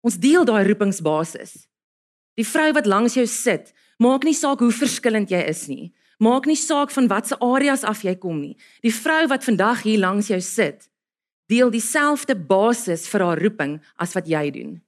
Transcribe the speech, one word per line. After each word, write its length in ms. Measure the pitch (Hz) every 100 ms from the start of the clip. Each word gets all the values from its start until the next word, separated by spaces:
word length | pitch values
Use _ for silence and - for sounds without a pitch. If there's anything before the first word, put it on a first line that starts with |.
Ons 120 | 233 180
deel 240 | 262 349 294
daai 160 | 220 196
roepingsbasis. 960 | 208 196 190 160 156 165 - - - _ _ _ _ _ _ _ -
Die 80 | 220
vrou 240 | 311 311 -
wat 120 | 202
langs 280 | 196 240 254
jou 100 | 233
sit, 460 | - 247 160 - _ _ _
maak 240 | 240 262
nie 120 | 294 302
saak 260 | 294 277
hoe 80 | 240
verskillend 600 | 226 262 - 240 220 196
jy 80 | 180 151
is 160 | 160 -
nie. 220 | 135 175 _ _ _
Maak 260 | 220 254 269
nie 80 | 311
saak 360 | - 294 285
van 160 | - 247
watse 280 | 196 - 262
areas 440 | 240 262 285 269 -
af 160 | 214
jy 100 | 190 180
kom 200 | 180 156
nie. 160 | 143 - - _
Die 80 | 233
vrou 340 | 220 311 320 320
wat 120 | 262
vandag 380 | - 196 202 240
hier 160 | 214 214
langs 300 | 185 202 208
jou 120 | 185
sit, 440 | 180 - 160 - _ _ _ _ _ _ _
deel 240 | 233 247
dieselfde 640 | 226 - 311 294 285 - 226
basis 720 | 151 190 220 240 - 165 -
vir 160 | 208
haar 160 | 175 160
roeping 400 | 196 220 143 151 _ -
as 180 | 175 185
wat 120 | 165
jy 160 | 156 147
doen. 240 | 139 139 170